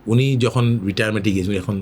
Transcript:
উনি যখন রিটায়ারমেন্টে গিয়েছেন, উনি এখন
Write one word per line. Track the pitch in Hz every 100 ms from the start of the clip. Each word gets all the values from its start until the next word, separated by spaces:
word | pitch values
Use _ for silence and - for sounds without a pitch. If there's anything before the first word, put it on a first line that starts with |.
| 107
উনি | 120 135 131
যখন | 120 127 120 117 95
রিটায়ারমেন্টে | 95 110 104 104
গিয়েছেন, | 95 92
উনি | 101
এখন | 92 101